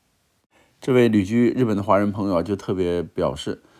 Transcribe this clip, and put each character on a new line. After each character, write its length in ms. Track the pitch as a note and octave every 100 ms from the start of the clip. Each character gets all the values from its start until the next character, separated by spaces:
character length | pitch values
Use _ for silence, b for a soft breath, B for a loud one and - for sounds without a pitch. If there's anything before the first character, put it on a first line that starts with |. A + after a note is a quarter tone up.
| _ _ _ _ _ b b b
这 120 | -
位 160 | B2+ A#2+
旅 140 | G#2+
居 260 | F#2+ A#2 A#2+
日 140 | -
本 120 | A#2 G2+
的 60 |
华 120 | G2+ G2
人 140 | G#2
朋 180 | G2+ G2+
友 100 | F2
啊， 40 |
就 140 | E2+ G2
特 180 | -
别 260 | F#2 F2 F2
表 360 | D#2 - D#2 C2
示， 260 | - - b b